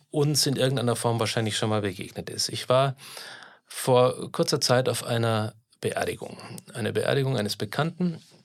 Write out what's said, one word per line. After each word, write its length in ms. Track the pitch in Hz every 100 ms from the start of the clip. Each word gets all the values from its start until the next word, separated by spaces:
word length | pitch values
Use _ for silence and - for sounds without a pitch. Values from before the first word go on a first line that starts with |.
| _
uns 360 | 156 147 147 147
in 120 | 120
irgendeiner 400 | 127 135 120 113
Form 240 | 120 117
wahrscheinlich 340 | 107 120 110 -
schon 140 | 110
mal 120 | 107
begegnet 480 | 101 90 - - 87
ist. 200 | - -
Ich 180 | - -
war 280 | 127 135 131 - - - - - - _
vor 640 | - - 123 127 - -
kurzer 280 | - 165 147
Zeit 300 | - 123 127
auf 160 | 117 -
einer 480 | 117 117 110 110 - _ _
Beerdigung. 580 | 110 - - - - - - - -
Eine 180 | - 104
Beerdigung 460 | 104 - 135 135 123
eines 180 | 104 -
Bekannten, 640 | 107 - 160 170 180 160 - -